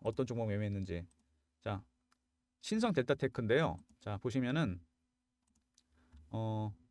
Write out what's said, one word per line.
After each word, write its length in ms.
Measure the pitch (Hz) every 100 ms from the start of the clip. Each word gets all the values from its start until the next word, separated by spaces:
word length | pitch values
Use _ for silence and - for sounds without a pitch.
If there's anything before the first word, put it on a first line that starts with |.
어떤 220 | 117 113 127
종목 220 | 120 110
매매했는지. 580 | 101 104 101 95 85 85 _ _ _ _ _
자, 240 | 107 98 - _ _ _ _ _ _ _
신성 320 | - 220 233
델타테크인데요. 920 | 160 127 139 131 - 110 135 151 95 - _
자, 180 | 110 101
보시면은, 600 | 127 131 123 151 127 87 - _ _ _ _ _ _ _ _ _ _ _ _ - -
어, 440 | 113 110 107 107 - _